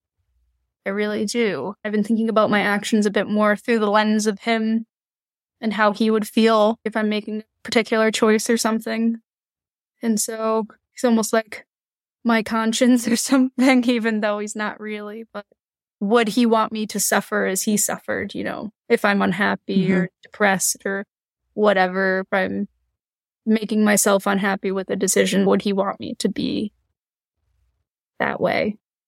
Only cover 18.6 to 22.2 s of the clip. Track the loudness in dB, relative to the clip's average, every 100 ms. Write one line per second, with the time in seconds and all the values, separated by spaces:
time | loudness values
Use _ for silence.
18.6 | -12 -10 -2 0 2 0 0 0 -2 -2
19.6 | -2 0 2 0 0 _ -16 -2 0 0
20.6 | -2 -4 -6 -6 -8 _ _ _ _ 0
21.6 | 2 4 2 0 0 -2